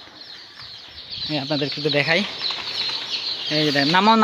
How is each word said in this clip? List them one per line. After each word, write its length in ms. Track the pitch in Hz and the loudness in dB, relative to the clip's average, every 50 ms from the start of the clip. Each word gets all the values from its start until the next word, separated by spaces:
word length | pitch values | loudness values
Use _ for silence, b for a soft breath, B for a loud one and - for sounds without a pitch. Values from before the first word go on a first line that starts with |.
| - - - - - - - - - - - - - - - - - - - - - - - - - - | -18 -20 -18 -18 -18 -16 -16 -18 -18 -20 -18 -18 -18 -16 -16 -18 -18 -18 -16 -16 -14 -12 -10 -8 -6 -2
এই 60 | 151 143 | -2 -2
আপনাদেরকে 380 | 135 143 156 139 147 135 - 151 | -2 0 0 0 0 -2 -2 -2
একটু 120 | 143 151 143 147 | -2 2 2 2
দেখাই। 240 | 139 156 165 185 208 - - - - - - - - - - - - - - - - - - - - - - - - - 151 | 4 4 2 2 2 -2 -4 -6 -4 -4 -4 -4 -6 -6 -4 -4 -4 -4 -4 -6 -6 -6 -6 -6 -6 -6 -6 -6 -4 -2 0
এই 60 | 151 156 | 2 2
যে 60 | 151 139 | 2 4
দেখেন, 160 | 143 139 143 170 | 2 4 4 4
নামাও, 200 | 185 202 220 226 220 | 6 6 6 8 8